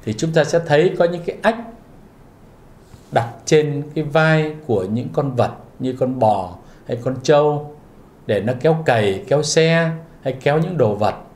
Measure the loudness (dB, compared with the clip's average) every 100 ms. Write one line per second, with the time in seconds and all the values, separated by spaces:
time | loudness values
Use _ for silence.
0 | -6 -4 0 0 2 0 2 4 4 2
1 | 0 0 -8 -2 -2 -2 -10 -18 -20 -20
2 | -20 -20 -20 -20 -20 -20 -20 -20 -20 -20
3 | -4 -2 -2 -10 0 2 2 -4 -6 -6
4 | -2 2 4 2 0 -6 -2 -2 0 -4
5 | -4 -2 -2 0 -2 -2 -20 -8 -6 -2
6 | -2 2 2 2 -4 -12 -20 -20 -8 -6
7 | -4 -4 2 4 4 0 -6 -16 -20 -20
8 | -20 -20 -2 -2 0 0 0 2 2 2
9 | 2 -2 0 0 2 2 4 2 0 -4
10 | -12 -8 -8 -2 0 2 0 0 0 2
11 | -2 -2 -16